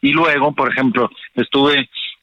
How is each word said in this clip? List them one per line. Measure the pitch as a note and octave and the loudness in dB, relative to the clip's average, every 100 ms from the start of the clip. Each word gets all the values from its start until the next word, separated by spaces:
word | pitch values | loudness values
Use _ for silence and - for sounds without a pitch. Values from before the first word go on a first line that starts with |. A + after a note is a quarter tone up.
Y | C#3 | 0
luego, | D3+ E3 C#3+ C#3+ | 2 2 2 0
por | C#3 C3 | 0 -2
ejemplo, | - C3 A#2+ A#2+ - - | 0 0 0 -2 -4 -10
estuve | - A#2 C#3 C#3+ C#3+ B2+ - - - | -4 -2 2 2 2 -2 -10 -12 -14